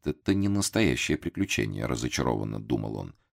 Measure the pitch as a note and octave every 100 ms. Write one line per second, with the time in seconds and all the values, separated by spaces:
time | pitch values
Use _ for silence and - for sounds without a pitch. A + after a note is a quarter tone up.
0 | D2+ - - G2 G2+ G2+ - - G2+ B1
1 | - D#2 E2+ - G2 - G#1+ G1+ A1+ B1
2 | A#1+ - B1 G#1+ G#1 G#1+ G#1+ A#1 G#1+ G#1
3 | G1+ - _